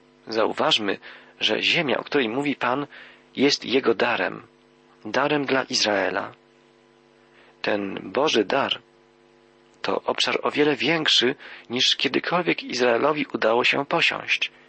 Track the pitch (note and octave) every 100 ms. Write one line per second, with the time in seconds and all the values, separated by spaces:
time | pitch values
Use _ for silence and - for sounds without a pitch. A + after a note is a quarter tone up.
0 | _ _ - A2+ G2+ - C3+ C#3 G2+ -
1 | - - - - - A2 - D#3+ D3+ A2
2 | - C#3+ A2+ B2 D3 B2+ B2 C3 C#3+ -
3 | - - _ - C#3 - G#2 B2 B2 G2+
4 | A#2+ G#2+ F2+ - - _ _ _ _ _
5 | G#2 G#2 C#3+ D3 C3 C3 - B2 A2 G2+
6 | F#2+ F#2+ G#2 - _ _ _ _ _ _
7 | _ _ _ _ - _ - G#2+ G2 F#2+
8 | F#2+ F#2+ D3+ B2 G2+ C3+ A#2 - _ _
9 | _ _ _ _ _ _ _ _ - F#2+
10 | - B2 - A#2+ A#2+ A#2 D3 C3+ A#2+ E3
11 | D3 - A#2+ C#3+ - - - B2 - -
12 | C3+ C3+ - F3 E3 D#3+ C#3 B2+ B2 A#2
13 | C#3 D3+ C3+ A#2 A2 A#2 - C3+ C#3 -
14 | - - - - - -